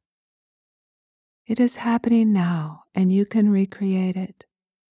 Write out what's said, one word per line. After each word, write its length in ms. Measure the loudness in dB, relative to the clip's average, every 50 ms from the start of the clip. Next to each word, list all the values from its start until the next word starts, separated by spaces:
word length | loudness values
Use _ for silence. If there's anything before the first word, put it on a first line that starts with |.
| _ _ _ _ _ _ _ _ _ _ _ _ _ _ _ _ _ _ _ _ _ _ _ _ _ _ _ _ _
It 140 | -6 -2 0
is 160 | 0 0 -2
happening 560 | -4 -2 -2 -2 -2 0 2 2 2 4 2 2
now, 520 | 2 0 0 -2 -4 -6 -8 -12 -16 _ _ -4
and 180 | 0 0 2 2
you 140 | 2 0
can 240 | 0 0 2 2 4
recreate 680 | 4 2 0 -2 -4 -6 -4 -2 -2 -2 -2 -2 -4
it. 300 | -6 -8 -10 -12 -18 -20 _ _ _ _ _ _ _ _ _